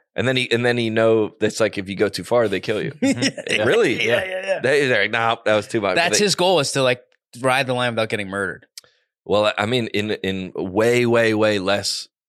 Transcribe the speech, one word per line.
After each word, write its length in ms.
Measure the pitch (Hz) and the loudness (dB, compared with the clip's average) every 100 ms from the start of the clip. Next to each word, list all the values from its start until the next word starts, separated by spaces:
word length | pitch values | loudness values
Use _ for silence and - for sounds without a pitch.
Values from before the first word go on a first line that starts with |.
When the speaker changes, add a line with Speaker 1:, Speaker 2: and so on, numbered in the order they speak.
| _ | _
Speaker 1:
And 140 | - 120 | -4 -2
then 80 | 127 | -2
he, 160 | 127 | 0
and 140 | 117 120 | 0 0
then 120 | 120 | 0
he 120 | 113 | 0
know 440 | 110 113 113 104 - | 2 4 4 0 -2
that's 220 | 107 - | -4 0
like, 160 | 107 101 | -2 -2
if 100 | 95 | -8
you 80 | 95 | -2
go 140 | 104 | -2
too 160 | - 87 | -2 0
far, 240 | 120 110 | 0 2
they 100 | 92 | -2
kill 220 | 101 107 | -4 -4
you. 80 | 71 - | -4 -2
Speaker 2:
<laughs> 40 | |
Yeah. 600 | 269 - 269 - - - | -2 0 -2 -4 -4 -2
Speaker 1:
Really? 320 | 110 - 151 110 | 2 2 0 0
Speaker 2:
Yeah, 80 | |
Speaker 1:
Yeah. 220 | 113 120 185 | 0 0 -2
Speaker 2:
yeah, 200 | 185 196 | -6 -4
yeah. 140 | 180 | -2
Speaker 1:
They, 280 | 127 143 135 | 0 2 2
they're 160 | 113 | 2
like, 80 | 104 | 0
"Nah, 260 | 117 113 117 107 | 0 0 0 0
that 100 | 107 | 0
was 120 | 101 | 0
too 100 | 113 | -2
much." 160 | 98 90 | 0 0
Speaker 2:
That's 240 | 85 101 | 0 2
Speaker 1:
They 60 | 202 | 0
Speaker 2:
his 100 | 160 | 2
goal, 240 | 180 170 | 2 2
is 140 | 135 | 0
to, 100 | 139 | 0
like, 180 | 127 123 _ _ _ 120 | 0 0 _ _ _ -2
ride 260 | 131 131 131 | 0 2 0
the 80 | |
line 200 | 123 123 | -2 -2
without 160 | 113 110 | -2 -2
getting 180 | 110 98 | -4 -4
murdered. 380 | 98 95 - - - - _ _ _ | -4 -4 -6 -16 -20 -20 _ _ _
Speaker 1:
Well, 300 | - 104 107 - | 0 2 2 2
I 80 | 104 | 0
mean, 200 | 127 113 | 0 -2
in, 240 | 104 107 | -4 -4
in 400 | 101 95 92 92 | -4 -4 -4 -6
way, 520 | - 92 95 113 120 120 | -6 -4 0 2 4 4
way, 280 | 117 113 | 4 2
way 260 | 107 107 104 | 2 2 2
less, 500 | 92 101 - - - _ | 0 -2 -2 -8 -10 _